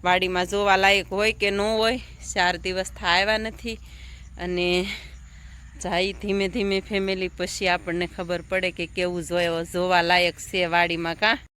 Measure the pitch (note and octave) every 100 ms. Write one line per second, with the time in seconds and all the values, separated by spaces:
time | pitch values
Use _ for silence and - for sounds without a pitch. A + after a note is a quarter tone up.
0 | F3+ F3+ F#3 F3+ F3+ G3+ G3+ F#3+ G3 G3+
1 | F3+ F#3+ G#3+ A3 G3+ G3+ G#3 A3 A3+ B3+
2 | - - - - F3+ F3+ F#3 F#3 F#3 -
3 | G3 F3 G3 G#3+ A3 - A#3 A3 - -
4 | - - - - F3+ F3 F3 F3+ F#3+ -
5 | - - - - - - - - F3 E3+
6 | F#3+ F#3 G3+ G3 G3 A3+ G3+ F#3+ F#3 G3+
7 | F#3+ F#3+ F#3 - F3+ - F#3 F3 F3 E3+
8 | F3 - F3 F3 E3 F#3+ F3+ F3 E3 -
9 | F3+ F3 D#3 F3 E3+ E3 E3+ F3+ F3+ F3+
10 | E3+ F3+ F3 - - F#3+ F3 E3+ E3+ E3+
11 | E3 E3 G#3+ A#3 -